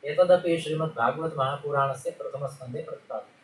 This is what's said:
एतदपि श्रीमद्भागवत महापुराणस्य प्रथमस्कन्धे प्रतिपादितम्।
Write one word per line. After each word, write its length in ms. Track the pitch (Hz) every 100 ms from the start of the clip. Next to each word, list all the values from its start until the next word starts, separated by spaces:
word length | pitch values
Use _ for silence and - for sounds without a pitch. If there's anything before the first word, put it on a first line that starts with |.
| 143
एतदपि 560 | 165 180 180 175 165
श्रीमद्भागवत 720 | 151 156 160 - 120 143 160 147
महापुराणस्य 760 | 131 139 143 143 135 131 -
प्रथमस्कन्धे 680 | - 175 139 139 - 123 139
प्रतिपादितम्। 540 | 160 - - 110 - _